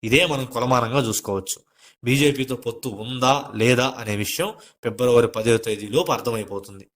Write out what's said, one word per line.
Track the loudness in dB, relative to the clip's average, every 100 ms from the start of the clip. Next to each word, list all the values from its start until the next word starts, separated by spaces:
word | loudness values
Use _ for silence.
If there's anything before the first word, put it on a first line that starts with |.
ఇదే | 4 2 4
మనం | 0
కొలమానంగా | -4 -2 2 2 2 0
చూసుకోవచ్చు. | 0 -2 -4 -4 -4 -12 _ _ -20 _
బీజేపీతో | 0 2 4 2 -4 -4
పొత్తు | -6 -8 -8
ఉందా | -8 -10 0 2 2 0
లేదా | 0 4 4 2 -4
అనే | -6 -4
విషయం | -4 -4 -6 -8 -20 _
ఫిబ్రవరి | -8 -2 4 6 4
పదో | 2 2 2
తేదీలోపు | 2 -6 -2 -2 0
అర్థమైపోతుంది. | -2 -2 -4 -6 -10 -12 -20 -20